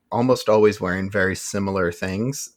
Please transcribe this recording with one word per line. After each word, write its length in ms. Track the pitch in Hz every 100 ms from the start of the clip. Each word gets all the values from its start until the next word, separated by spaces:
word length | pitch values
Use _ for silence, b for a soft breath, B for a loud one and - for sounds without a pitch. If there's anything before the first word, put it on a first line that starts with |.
| -
almost 380 | 110 127 123 -
always 320 | 107 107 104
wearing 300 | 92 92 98
very 240 | 101 95 92
similar 560 | - 104 98 95 87
things, 600 | - 92 98 123 143 -